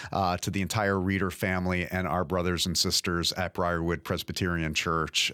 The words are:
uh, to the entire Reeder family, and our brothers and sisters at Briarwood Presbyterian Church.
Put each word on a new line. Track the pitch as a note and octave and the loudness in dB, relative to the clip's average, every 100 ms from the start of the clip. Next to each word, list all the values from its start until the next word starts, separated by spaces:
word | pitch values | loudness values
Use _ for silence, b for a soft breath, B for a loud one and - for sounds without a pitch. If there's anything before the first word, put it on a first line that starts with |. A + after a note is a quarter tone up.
| B | B
uh, | - F#2 F2+ | 0 2 2
to | - | 0
the | G2 | -2
entire | F#2 A2 G2+ G2 | 0 0 2 2
Reeder | F#2 F#2+ F#2 | 2 2 0
family, | - G2 F#2 F#2 F2+ E2+ | -2 0 0 2 0 0
and | F2+ D2+ | -2 0
our | F2 | 0
brothers | E2 F2+ F2 E2+ | 0 0 0 0
and | F#2 E2 | 0 0
sisters | F#2 - - F2 E2 | 2 0 0 0 0
at | - F2 | -2 -4
Briarwood | - F2 E2+ E2 D#2+ | 0 0 0 0 -2
Presbyterian | - F2+ - F2 F#2 E2+ D#2+ | -2 -4 -4 -2 0 0 0
Church. | D#2 F2 E2 D#2 - - | 0 0 0 0 0 -2